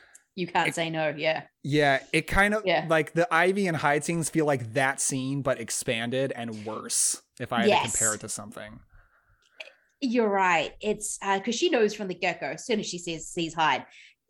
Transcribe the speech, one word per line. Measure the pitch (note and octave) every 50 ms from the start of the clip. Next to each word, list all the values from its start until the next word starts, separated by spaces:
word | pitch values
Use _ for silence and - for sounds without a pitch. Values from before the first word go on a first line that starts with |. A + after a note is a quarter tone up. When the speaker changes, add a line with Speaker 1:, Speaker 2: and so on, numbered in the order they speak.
| - _ - - _ _ -
Speaker 1:
You | - F3 E3+
can't | - F#3 E3 D#3+
Speaker 2:
It | D3
Speaker 1:
say | E3+ E3 D#3+
no, | D#3+ D#3+ D#3+ D3+
yeah. | D3 D3+ D3+ D#3 D#3 - - - _ _ -
Speaker 2:
Yeah, | D3 C#3+ D3+ D3 C#3+ C3+ C3 - - -
it | D#3+ D#3 -
kind | - F#3 G3 G#3 G#3
of, | A3 G#3
Speaker 1:
Yeah. | F#3 E3+ D#3 D#3+ D#3+
Speaker 2:
like, | D#3+ D#3+ D#3 - -
the | D#3+ E3+ -
Ivy | E3 D#3+ F3 F#3 F#3+ G3+ G3 F3+
and | D#3+ C#3
Hyde | D#3 D3 C#3+ D3+ D3+
scenes | - E3+ E3+ D#3 -
feel | - E3 D3+
like | D3 C#3+ C3+ A#2 A2 A2
that | C#3 C3+ C3+ C#3 -
scene, | - - C#3 C3 B2+ C3 C#3 C#3+ C3
but | C#3 B2+ -
expanded | A#2 - - - - - A#2+ A2+ A#2 A#2+ B2 C3 C3+ C3+
and | C#3 - A#2 A#2 A2 G#2+ G#2
worse, | A2 A2 - - A#2 - - - - - - - _ _ -
if | B2+ - B2
I | A#2
had | A#2 G#3
Speaker 1:
Yes. | G3 - C3 A#2+
Speaker 2:
to | - -
compare | A2+ A2 G#2+
it | G2+
to | - G#2+
something. | - - G#2 G#2 - - G#2+ G#2+ A2+ A#2+ - _ _ - - _ _ _ _ _ _ _ _ _ _ - - - - _ _ _ _ -
Speaker 1:
You're | C#4 B3+ A3+ B3 A3+ G#3
right. | G3 G3 F#3+ F3+ F3 D#3+ C#3+ - - -
It's, | - G#3+ G#3 G#3 - - - -
uh, | - G3 G3 G3
'cause | G3 A#3+ G#3+
she | A3 E4+ F4+
knows | D#4 A#3+ A3 G#3 G#3
from | G#3+ G#3 F#3+
the | F3+
get-go, | - F#3 F3+ E3+ F3 D#3+ C#3+
as | D3+ E3 -
soon | - A#3+ G#3+
as | F3 -
she | - F3
sees, | - F3+ E3 D3+ - -
sees | - F3 E3 D#3+ D#3
Hyde, | E3 D#3+ D3+ C3+ B2+ - - - - - - _ _ _ _